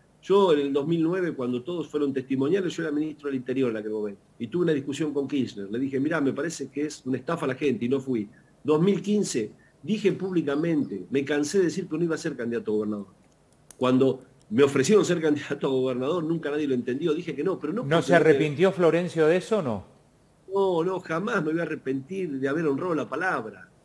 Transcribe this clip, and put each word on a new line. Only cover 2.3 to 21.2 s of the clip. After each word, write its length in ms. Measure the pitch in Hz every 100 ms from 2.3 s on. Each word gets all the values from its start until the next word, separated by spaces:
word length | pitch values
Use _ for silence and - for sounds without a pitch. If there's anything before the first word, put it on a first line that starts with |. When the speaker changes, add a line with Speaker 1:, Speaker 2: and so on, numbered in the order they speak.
| 131 139 196 180 165
Speaker 1:
yo 80 |
era 80 | 160
ministro 340 | 147 156 147 143
del 80 |
Interior 360 | 135 123 131 127
en 80 | 110
aquel 120 | 107
momento. 300 | 107 104 101 _ -
Y 80 | 117
tuve 160 | 175
una 100 | 170
discusión 400 | 147 139 139 156
con 140 | 139 139
Kirchner. 420 | 143 117 101 98
Le 120 | 117
dije, 180 | 135 135
"Mirá, 220 | 147 165
me 120 | 135
parece 380 | 120 165 165 135
que 160 | 139 147
es 160 | -
una 120 | 127 127
estafa 280 | 143 170
a 40 | 143
la 60 | 127
gente", 300 | 147 110 120
y 20 |
no 100 | 139
fui. 300 | 135 120 104 - _ _
Dos 180 | - 151
mil 220 | 185 185
quince, 480 | 202 208 180 127 107 - _ _
dije 300 | 143 214 196
públicamente, 920 | 135 190 175 139 143 165 156 107 98 -
me 140 | 135
cansé 340 | 135 147 147 202
de 60 |
decir 240 | 170 180 180
que 100 | 156
no 60 |
iba 100 | 170
a 40 | 151
ser 180 | 156 127
candidato 340 | 117 117 104
a 40 |
gobernador. 320 | 107 107 104 98 _ _ _ _ _ - -
Cuando 460 | 127 131 135 131 - _ -
me 120 | 113
ofrecieron 420 | 139 139 131 208
ser 160 | 170 175
candidato 460 | 156 143 - 143 151
a 40 |
gobernador, 520 | 131 131 123 131 180
nunca 300 | 156 165 156
nadie 160 | 147 147
lo 60 |
entendió. 400 | 123 120 135 165
Dije 200 | 156 170
que 80 | 131
no, 160 | 165 175
pero 140 | 147
no 100 | 202
Speaker 2:
¿No 60 | 139
Speaker 1:
porque 140 | 165
Speaker 2:
se 100 | 170
Speaker 1:
no 60 | 175
te 100 | 151
Speaker 2:
arrepintió 420 | 147 151 139 185
Florencio 560 | 185 170 160 180 165 156
de 120 | 180
eso 200 | 185 220
o 40 |
no? 220 | 143 104 - - _ _ _ _ -
Speaker 1:
No, 300 | 196 190 170
no, 160 | 170 185
jamás 420 | 175 165